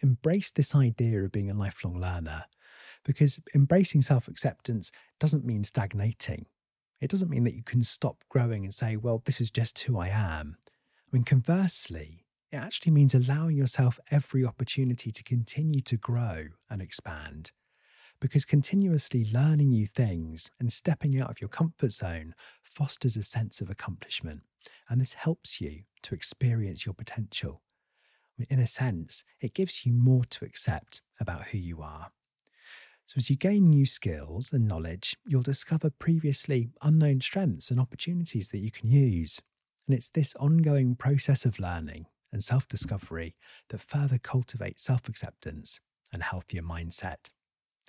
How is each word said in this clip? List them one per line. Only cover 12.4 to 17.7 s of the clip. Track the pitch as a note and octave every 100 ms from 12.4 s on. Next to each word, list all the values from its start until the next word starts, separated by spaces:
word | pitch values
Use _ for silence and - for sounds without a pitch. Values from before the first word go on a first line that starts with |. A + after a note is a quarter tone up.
| _
it | D3
actually | - - E3+
means | D3+ C3+
allowing | C3 B2 D3 E3 C#3+
yourself | B2+ - B2 - -
every | C#3+ - C3+
opportunity | A#2+ - B2+ - B2+ A#2+ A2+
to | -
continue | - A#2+ A2+ - D#3 C#3
to | - A#2
grow | - A#2+ A2+ D#2+ D#2 - -
and | G2+
expand, | F2+ - F2 D2+ D2 D2 D#2+ - _